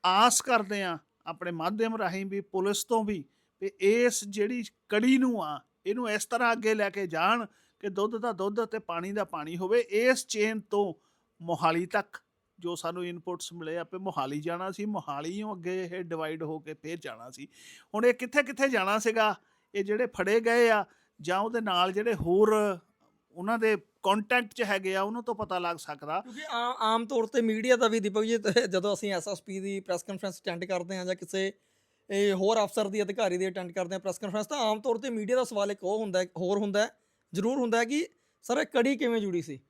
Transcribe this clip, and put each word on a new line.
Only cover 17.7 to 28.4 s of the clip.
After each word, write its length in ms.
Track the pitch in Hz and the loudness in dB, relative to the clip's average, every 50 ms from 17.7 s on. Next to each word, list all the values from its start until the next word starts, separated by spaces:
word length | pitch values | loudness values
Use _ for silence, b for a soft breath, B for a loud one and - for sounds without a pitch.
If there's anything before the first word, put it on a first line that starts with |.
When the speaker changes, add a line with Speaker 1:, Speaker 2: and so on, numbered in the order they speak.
| B B B B - | B B B B -4
Speaker 1:
ਹੁਣ 120 | 214 233 | 4 4
ਇਹ 80 | 247 240 | 4 4
ਕਿੱਥੇ 280 | 247 254 233 - 294 | 4 -4 0 0 0
ਕਿੱਥੇ 260 | 277 262 277 - 269 277 | 0 0 0 0 0 2
ਜਾਣਾ 300 | 254 214 185 190 208 220 | 2 2 2 2 0 2
ਸੀਗਾ, 360 | 208 226 220 226 220 214 190 - _ _ _ _ _ _ - | 0 0 2 4 2 2 2 -2 _ _ _ _ _ _ -6
ਇਹ 100 | 202 196 | -4 -2
ਜਿਹੜੇ 220 | 202 208 220 254 | 0 0 0 0
ਫੜੇ 340 | 240 - - 185 190 214 233 | -2 0 -2 0 2 2 4
ਗਏ 300 | 226 226 233 240 240 233 | 4 4 4 6 6 6
ਆ 140 | 220 208 180 b b b b b b _ | 6 4 2 b b b b b b _
ਜਾਂ 200 | 147 170 180 190 | -4 -2 0 0
ਉਹਦੇ 200 | 208 226 233 233 | 0 -2 -2 -4
ਨਾਲ 320 | 220 208 185 175 180 185 | -2 0 2 2 2 2
ਜਿਹੜੇ 220 | 185 202 214 233 220 | 2 0 0 0 -2
ਹੋਰ 640 | 156 151 165 175 196 214 214 214 214 208 202 190 170 _ _ _ _ _ _ _ _ _ _ | 0 2 2 6 6 6 6 6 4 4 2 0 -4 _ _ _ _ _ _ _ _ _ _
ਉਹਨਾਂ 260 | _ 165 185 208 233 226 | _ -8 -2 -2 0 2
ਦੇ 180 | 220 220 214 | 2 2 2
ਕੰਟੈਕਟ 800 | - - _ _ _ - 196 196 214 208 _ 247 247 240 208 - | 0 -2 _ _ _ 0 2 2 2 2 _ 0 0 0 -2 -4
'ਚ 80 | - | -4
ਹੈਗੇ 340 | 233 196 202 196 190 190 190 | -2 0 0 0 0 0 0
ਆ, 60 | 190 | 0
ਉਹਨਾਂ 200 | 196 208 226 240 | -2 -2 -4 -6
ਤੋਂ 120 | 226 240 220 | -6 -6 -6
ਪਤਾ 240 | 202 214 170 185 180 | -6 -4 -4 -4 -2
ਲੱਗ 180 | 175 170 170 | -2 -2 -4
ਸਕਦਾ। 440 | 160 - - 151 139 151 147 156 185 | -6 -8 -12 -12 -12 -8 -4 -4 -4
Speaker 2:
ਕਿਉਂਕਿ 200 | - 254 220 269 311 311 | -6 -8 -14 -14 -10 -6
ਆ-, 260 | - 233 240 240 254 - | -4 -2 -2 -2 -2 0
ਆਮ 260 | 226 220 226 226 240 | 0 2 2 0 0
ਤੌਰ 200 | 208 277 226 226 | 0 0 0 0
ਤੇ 140 | 220 - 254 | 2 0 2
ਮੀਡੀਆ 360 | 226 220 220 220 214 254 254 | 2 2 0 0 4 4 4
ਦਾ 120 | 233 254 220 | 6 6 2
ਵੀ, 120 | 214 226 | 2 2
ਦੀਪਕ 220 | 196 208 196 214 | 0 0 0 0
ਜੀ, 160 | 220 220 233 | 2 2 0
ਤੇ 280 | 226 | 0